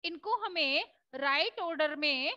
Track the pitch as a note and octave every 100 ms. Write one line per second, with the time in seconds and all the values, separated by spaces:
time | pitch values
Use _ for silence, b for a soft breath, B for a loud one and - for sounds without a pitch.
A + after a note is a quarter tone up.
0 | E4+ E4 G#4 A#4 G#4+ E4+ C#4 C#4+ A4 _
1 | _ C4 C#4 C#4+ G4 - F4 D#4 D4+ D4+
2 | D4 C4 C#4